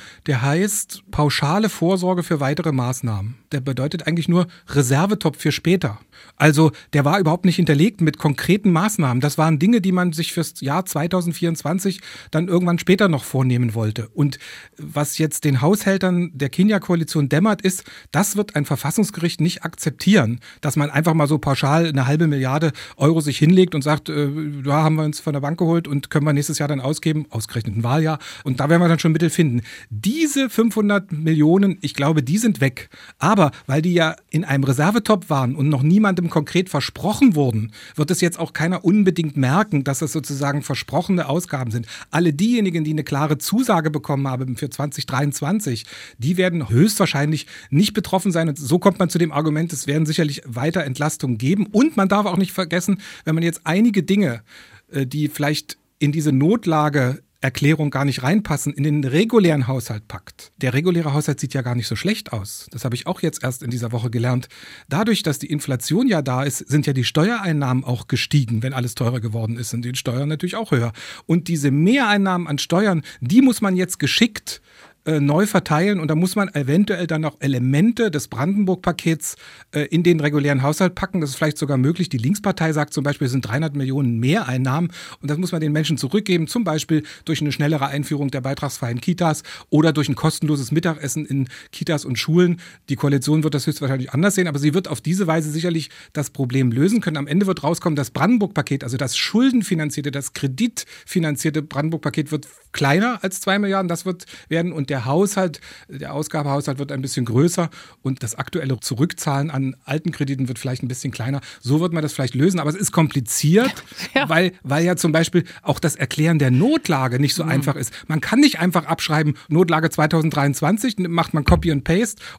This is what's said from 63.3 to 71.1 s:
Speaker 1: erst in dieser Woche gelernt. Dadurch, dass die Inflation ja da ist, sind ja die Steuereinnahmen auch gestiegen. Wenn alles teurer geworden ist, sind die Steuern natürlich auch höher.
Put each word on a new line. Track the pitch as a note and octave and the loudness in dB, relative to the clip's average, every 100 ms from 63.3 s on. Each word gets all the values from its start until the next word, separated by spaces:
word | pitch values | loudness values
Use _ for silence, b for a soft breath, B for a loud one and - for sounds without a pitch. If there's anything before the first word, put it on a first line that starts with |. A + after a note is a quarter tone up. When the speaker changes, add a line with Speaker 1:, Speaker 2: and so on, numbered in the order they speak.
| - | -4
Speaker 1:
erst | C3 B2 | -6 -6
in | B2 | -6
dieser | A#2+ A#2 | -6 -4
Woche | A#2+ A#2 | -4 -2
gelernt. | A#2 A#2 B2+ - B B B - | -2 0 -2 -4 B B B -6
Dadurch, | C#3+ A3 G3+ | -2 0 0
dass | E3 C#3 | 0 -4
die | C#3+ | -4
Inflation | D3+ - B2+ - E3 C4 | -6 -4 -4 -2 0 2
ja | F3 | 0
da | C3+ B2+ | 0 -2
ist, | C#3+ - | -2 -6
sind | - D3 D3 | -2 0 2
ja | |
die | C3 | 0
Steuereinnahmen | A2+ D#3 F#3 A#3 F#3+ D3+ C3+ B2+ | 0 2 2 0 -2 0 0 0
auch | C3 A#2+ - | 0 -4 -2
gestiegen. | B2 - D3 A#2+ A2+ | -4 0 0 0 -2
Wenn | B2+ | -2
alles | C3+ A#2+ | -4 -6
teurer | - A#2+ B2 | -4 -2 -2
geworden | A2 A2+ A2 A#2+ | -4 -4 -4 -6
ist, | A#2 | -6
sind | A#2+ | -6
die | A#2+ | -6
Steuern | B2+ - B2 C#3+ | -6 -4 -4 -4
natürlich | D#3 F3+ A3 | -4 -4 -6
auch | A3+ | -2
höher. | C3 A#2 B B | 0 0 B B